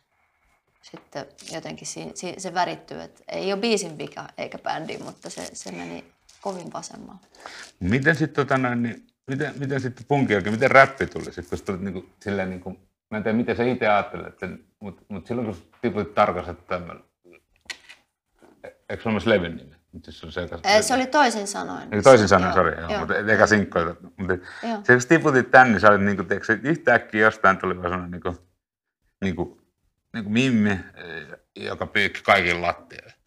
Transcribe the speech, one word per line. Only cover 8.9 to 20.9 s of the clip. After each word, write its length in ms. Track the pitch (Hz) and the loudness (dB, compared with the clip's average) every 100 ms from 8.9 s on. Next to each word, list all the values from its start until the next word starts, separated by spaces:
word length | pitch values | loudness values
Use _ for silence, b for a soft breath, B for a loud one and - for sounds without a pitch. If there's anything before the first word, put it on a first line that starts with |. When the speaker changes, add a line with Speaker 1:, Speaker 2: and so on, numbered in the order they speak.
| 104 - _ - | -6 -16 _ -10
Speaker 2:
miten, 260 | 135 147 147 | -8 -8 -8
miten 220 | 139 139 | -6 -6
sitten 260 | 120 117 - | -6 -10 -2
punkin 260 | 143 123 | 0 2
jälkeen, 200 | 104 92 | 0 0
miten 160 | 110 131 | 0 4
räppi 360 | 131 - - 85 | 6 6 2 -6
tuli 260 | - - | -6 -10
sit, 160 | - 87 | -12 -10
kun 100 | 95 | -8
sit 80 | - 95 | -6 -6
niinku, 260 | 98 92 - _ | -8 -10 -14 _
silleen 280 | - 101 92 | -6 -6 -6
niinku 280 | 92 95 92 _ _ _ | -8 -14 -16 _ _ _
mä 60 | - | -6
en 60 | |
tiedä, 140 | - 110 | -2 -2
miten 200 | 117 117 | -2 -2
sä 80 | |
ite 240 | 120 123 110 | -2 0 2
ajattelet 500 | 104 98 90 85 - | 2 0 -8 -14 -12
sen, 260 | 92 92 - _ | -12 -12 -18 _
mut, 240 | 101 87 _ | -16 -16 _
mut 180 | 98 - | -14 -8
silloin 200 | 117 110 | -6 -6
kun 80 | 92 | -8
sä 60 | - _ | -16 _
tiputit 320 | 120 101 101 | -4 -2 -2
tarkasti 400 | - 104 90 82 85 - | 2 2 0 -8 -12 -8
tämmönen, 360 | 90 85 85 _ _ 87 87 _ _ - - - - _ _ _ _ - _ | -8 -8 -16 _ _ _ -20 _ _ -18 -18 -18 -20 _ _ _ _ -20 _
e-, 40 | - - - | -20 -20 -14
eikö 140 | 104 | -8
se 60 | 113 | -4
ole 40 | |
myös 120 | 107 113 | -2 2
levyn 300 | 107 87 82 | 2 2 -8
nimi? 200 | - - _ | -16 -20 _
Mut 120 | 80 | -20
siis 160 | - 82 | -20 -18
se 60 | 82 | -12
oli 60 | 85 87 | -8 -8
se, 100 | 85 | -4
Speaker 1:
Ee, 180 | - 220 | 4 4
se 120 | 208 | 4